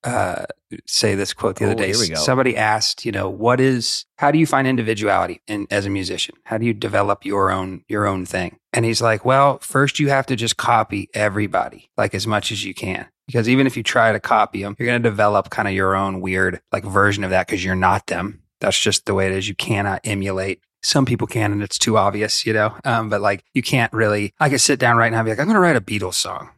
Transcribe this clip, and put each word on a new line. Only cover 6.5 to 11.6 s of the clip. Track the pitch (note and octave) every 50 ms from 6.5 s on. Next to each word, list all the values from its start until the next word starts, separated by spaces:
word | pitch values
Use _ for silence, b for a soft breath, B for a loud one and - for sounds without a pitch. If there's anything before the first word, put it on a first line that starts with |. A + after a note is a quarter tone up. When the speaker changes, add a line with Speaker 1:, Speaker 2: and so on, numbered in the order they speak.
| A2+ G#2+
Speaker 1:
do | A2+
you | A#2+ A2+
develop | G#2 G#2+ G2+ G#2 G2+ G2+ G2+ G2+ - -
your | G2 G2+ G2+ G2 F#2+
own, | F#2+ F#2+ F#2 F#2 F#2+ E2+ _
your | _ A2+ G#2 G#2
own | G2+ G2 F#2+ F2+
thing?" | F2+ - F#2 F2+ E2+ - _ _ _
And | - A#2 A#2
he's | A2+ A2+ -
like, | A#2+ A#2 A2 G#2 -
"Well, | B2 C3 C3+ C#3 C#3+ C3+ - -
first | - - C3+ C#3 C#3 - -
you | D3+ C#3
have | C#3 C3+ C3
to | - C3+
just | A2 A#2 A2+ -
copy | - - - A#2+ A2 A2 - - G2 G2 - -
everybody, | G#2 G#2+ G#2+ G2 G#2+ G#2+ F#2+ F2 F#2